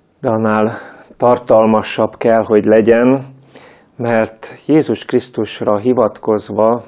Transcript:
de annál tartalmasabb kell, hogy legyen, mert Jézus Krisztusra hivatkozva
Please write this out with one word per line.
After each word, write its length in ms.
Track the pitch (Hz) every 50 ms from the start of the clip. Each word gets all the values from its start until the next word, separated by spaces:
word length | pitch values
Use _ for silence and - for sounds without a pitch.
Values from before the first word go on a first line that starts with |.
| _ _ _ _
de 80 | 135 127
annál 420 | 110 110 113 107 107 107 107 113 113 - - - - - - - -
tartalmasabb 1000 | - 123 120 123 120 - - 120 110 110 110 110 107 101 - - - 110 107 -
kell, 260 | - - 117 113 113 104
hogy 200 | 117 110 104 98
legyen, 560 | 107 107 113 117 117 117 117 123 127 135 135 131 - - - _ _ - - - - - _ _ _ _
mert 680 | - 120 117 117 113 110 - - - - - - - -
Jézus 380 | - 147 160 135 - 110 - -
Krisztusra 760 | - 127 123 - - - 123 107 - - - 113 107 104 101
hivatkozva 1040 | 107 127 123 123 113 101 - - - 113 107 101 - - 101 104 110 110 120 120 -